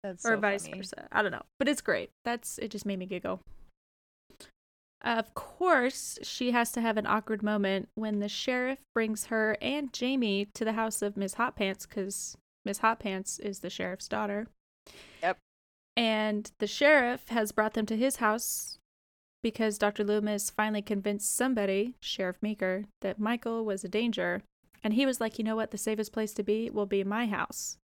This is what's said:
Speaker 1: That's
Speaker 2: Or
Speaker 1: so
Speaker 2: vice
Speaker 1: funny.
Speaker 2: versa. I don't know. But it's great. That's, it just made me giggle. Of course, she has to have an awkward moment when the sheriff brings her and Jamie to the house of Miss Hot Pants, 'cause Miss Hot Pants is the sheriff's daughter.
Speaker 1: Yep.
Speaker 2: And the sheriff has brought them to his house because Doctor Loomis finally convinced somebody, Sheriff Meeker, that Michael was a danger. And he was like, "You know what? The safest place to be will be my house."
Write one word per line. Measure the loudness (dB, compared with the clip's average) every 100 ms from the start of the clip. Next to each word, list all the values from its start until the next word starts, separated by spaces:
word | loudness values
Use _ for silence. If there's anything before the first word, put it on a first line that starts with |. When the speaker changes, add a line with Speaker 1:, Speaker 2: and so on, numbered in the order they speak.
Speaker 1:
That's | -10 -4 0
Speaker 2:
Or | 2
Speaker 1:
so |
Speaker 2:
vice | 2 0 -4
Speaker 1:
funny. | -10
Speaker 2:
versa. | -10 -12 -4
I | 0
don't | 2
know. | 0 -10 _
But | 2
it's | 2
great. | 2 0 -2 _ -6
That's, | -4 -6 -8
it | -6
just | -6 -4
made | -4
me | -4
giggle. | -6 -4 -6 -8 -18 -18 _ _ _ _ _ _ -20 -20 _ _ _ _ _
Of | -2 0 -2
course, | -6 -12 0 4 6 4 0 -10 -10
she | -10 -2 2
has | 2 2
to | 2
have | 2 2
an | 2
awkward | 0 0 -2
moment | 0 2 2 0 -2 -6
when | -2 -2
the | -2
sheriff | -2 -2 0 0 -4 _
brings | -2 0 -2 -2
her | 2 2 2
and | -2 -2 -4
Jamie | -2 0 2 2 2 0
to | -2 -2
the |
house | 0 0 0
of | -2 -2
Miss | -4 0
Hot | -2 0
Pants, | -2 -2 -8
'cause | -6 -6 -6 -8 -12 _ _ -8
Miss | 0
Hot | 2 2
Pants | -2 -4 -6 -6
is | -6 -6
the | -8
sheriff's | -6 -6 -6 -6
daughter. | -4 -2 -4 -6 _ _ _ -20 -20 -20 -4
Speaker 1:
Yep. | -2 -2 _ _ _ _ _ 0
Speaker 2:
And | 2 2 2 -2 -4 _
the | -4
sheriff | 4 6 8 6 -2 -2
has | 0 0
brought | 2 0
them | 2 0
to | 2
his | 2 4
house | 2 2 -2 -6 -8 -14 _ _ _ _ _ _
because | -4 0 0 4
Doctor | 2 2
Loomis | 2 2 2 0 -2
finally | 0 0 0
convinced | 0 -2 0 -2 0 2
somebody, | 2 4 2 2 0 -4
Sheriff | -8 -2 -2 -2
Meeker, | -4 0 0 -2 -4 _
that | -4 -2
Michael | 0 0 -2 -2 -2
was | -4
a | -2
danger. | 0 0 0 0 -2 -6 _ _ -6
And | 0
he | 4 4
was | 2
like, | -2 0
"You |
know | -2 0
what? | -2
The | -2
safest | -2 0 -2
place | -2 -4 -2
to |
be | 0 2 0
will | -2 0
be | 2
my | 2 0 0
house." | 0 -2 -4 -8 -10